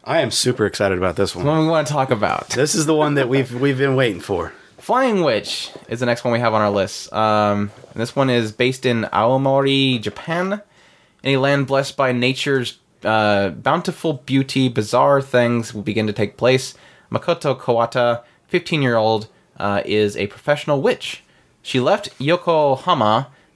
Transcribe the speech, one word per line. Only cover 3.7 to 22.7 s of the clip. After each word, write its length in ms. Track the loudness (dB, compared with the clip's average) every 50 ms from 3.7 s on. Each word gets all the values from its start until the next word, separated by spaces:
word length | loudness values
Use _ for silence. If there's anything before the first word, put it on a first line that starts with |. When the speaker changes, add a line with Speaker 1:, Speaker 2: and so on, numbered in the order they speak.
| 0 2
Speaker 1:
been 180 | 0 0 2
waiting 240 | 2 2 0 0 -4
for. 320 | -6 -4 -4 -4 -4 -6 -10 -16 -20 -20 _
Speaker 2:
Flying 460 | -14 -6 -2 0 0 2 2 2 2 2
Witch 500 | 2 0 0 -2 -4 -8 -8 -8 -12 -14 -16 -12 -10
is 120 | -6 -4
the 60 | -2
next 160 | -2 -2 -2 0
one 100 | -2 0
we 60 | 2
have 160 | 2 2 2
on 60 | 2
our 100 | 2 2
list. 420 | 2 0 0 -2 -4 -10 -12 -8 -2
Um, 600 | 0 2 2 4 4 2 2 2 0 -2 -4 -8 -14 -20 -16 -8
this 200 | -8 -8 -4 -2
one 160 | 0 0 2
is 220 | 2 2 0 -2 -2
based 340 | 0 0 0 0 0 0
in 180 | 0 0 0 -2
Aomori, 960 | -2 0 2 2 2 2 2 2 2 2 2 2 2 2 2 2 2 0 -2
Japan. 600 | -4 -6 -10 -10 -8 -6 -4 -4 -2 -4 -4 -6 -8 _ _ _ _ _ _ _ _ _ _ _ -2
In 100 | 0 0
a 40 | 2
land 280 | 2 2 2 0 0
blessed 300 | 0 0 0 0 -2 -2
by 160 | -2 0 0 2
nature's, 680 | 2 2 0 0 0 -2 0 0 0 -2 -4 -8 _ _ _ _ _ -2
uh, 460 | 0 0 2 2 2 2 2 0 -2
bountiful 640 | -4 -4 -2 0 0 0 -2 -4 -6 -4 -4 -4 -4 -4 -4
beauty, 440 | -2 0 0 0 0 0 0 0 0
bizarre 520 | 0 -2 -4 0 2 2 4 4 4 2
things 540 | 2 2 2 2 2 4 2 -2 -4 -6 -8
will 80 | -8 -6
begin 240 | -4 -2 -2 -2
to 60 | -2 -2
take 240 | -2 -4 -4 -2
place. 380 | 0 2 4 4 4 0 -2 -12 -16 -20 -20 -20 -20 _ -6
Makoto 480 | -6 -4 -2 -2 -2 -2 0 -2 -4 -2
Kawata, 640 | 0 0 0 2 0 0 0 0 2 2 0 -2 -4 _ _ _ _
fifteen-year-old, 800 | -4 -4 -4 -2 -2 -2 0 2 2 2 2 2 2 2 0 -2 -6 _ _ _ _ _ -6
uh, 240 | -4 -2 -2 -2 -2
is 320 | 0 0 2 2 0 0
a 120 | -2 -6 -6
professional 520 | -8 -8 -2 -2 -2 -2 0 -2 -2 0
witch. 440 | 0 0 -2 -2 -6 -12 -12 -14 -16 _ _ _ _ _ _ _
She 200 | -10 -4 -2 0
left 300 | 2 2 0 0 -2 -8 -12 -6
Yokohama 1120 | -2 0 0 0 0 0 2 2 4 2